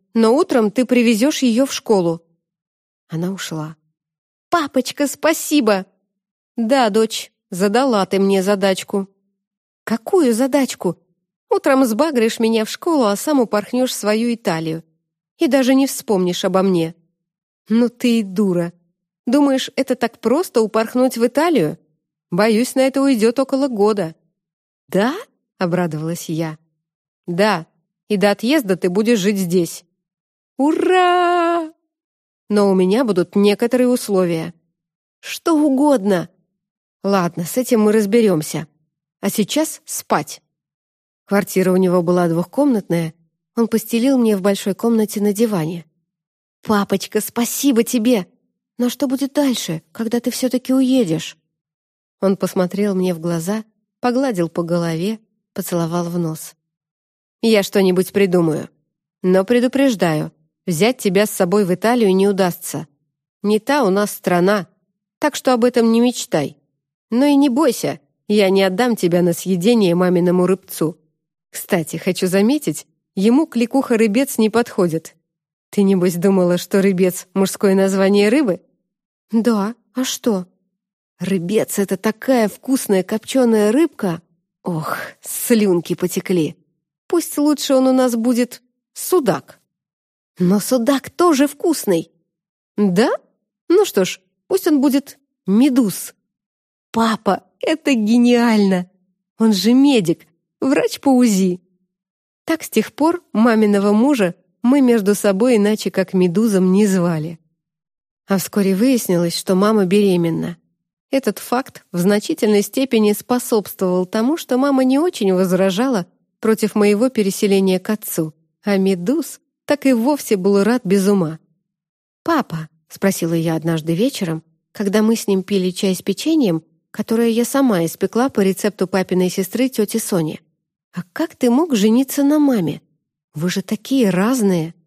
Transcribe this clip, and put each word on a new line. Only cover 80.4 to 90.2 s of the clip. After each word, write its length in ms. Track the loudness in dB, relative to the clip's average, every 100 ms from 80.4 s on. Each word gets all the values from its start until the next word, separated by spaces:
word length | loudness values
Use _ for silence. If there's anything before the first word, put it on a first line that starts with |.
| -6 _ _ _ _ _ _ -10
"Рыбец — 600 | -6 -4 -2 -2 -2 -4
это 180 | -4 -2
такая 500 | -4 -4 0 0 0
вкусная 540 | -4 -4 -4 0 -2
копчёная 720 | -2 -6 -4 0 2 2 2
рыбка. 500 | 2 0 -2 -6 -6 -12 _ _ _
Ох, 340 | -8 -8 -6 -8 -10 -16
слюнки 760 | -14 -8 0 2 2 0 -2
потекли. 640 | -4 -4 -4 -4 -2 -2 -6 _ _ _ _ -4
Пусть 280 | -4 -2 -2
лучше 380 | 0 0 0
он 120 | 2 4
у 40 |
нас 240 | 2 2 0
будет 460 | 0 0 -2 -6 _ _ _
судак". 640 | -14 -2 0 0 -2 -6 -20 _ _ _ _ _ _